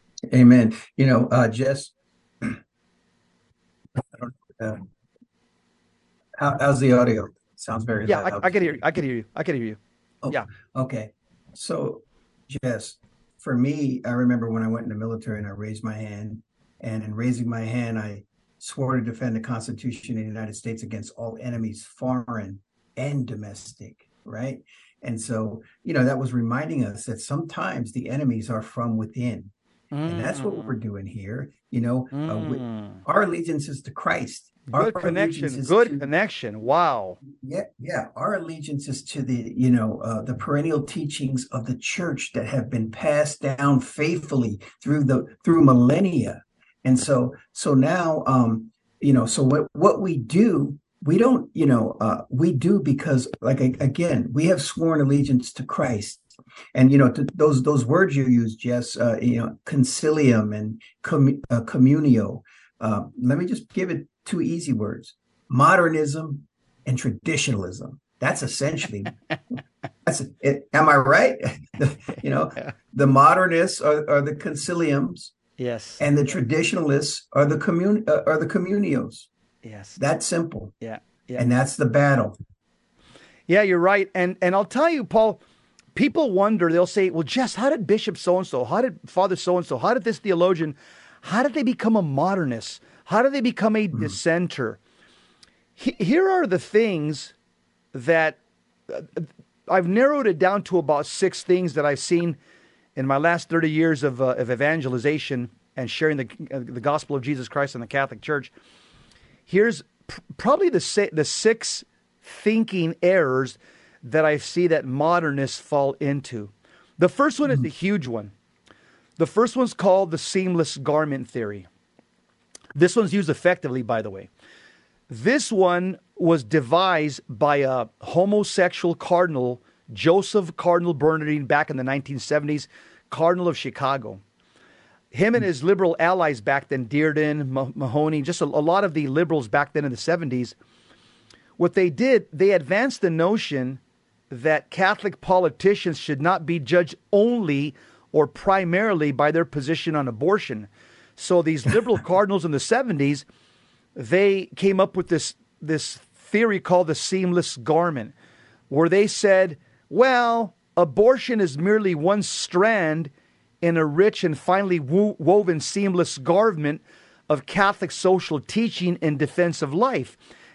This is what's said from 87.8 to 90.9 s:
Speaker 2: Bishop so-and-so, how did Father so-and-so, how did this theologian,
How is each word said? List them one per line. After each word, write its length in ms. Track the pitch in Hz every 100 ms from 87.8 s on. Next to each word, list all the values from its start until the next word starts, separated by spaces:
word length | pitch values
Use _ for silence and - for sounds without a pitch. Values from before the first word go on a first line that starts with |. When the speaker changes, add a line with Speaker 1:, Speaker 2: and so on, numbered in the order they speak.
| 185
Speaker 2:
Bishop 300 | 208 214 165
so-and-so, 460 | - 185 185 131
how 180 | 120 180
did 160 | 254 165 -
Father 280 | - 190 180
so-and-so, 420 | - 180 160 127
how 160 | 180
did 100 | 247
this 140 | 202 185
theologian, 580 | 208 170 180 175 156 - -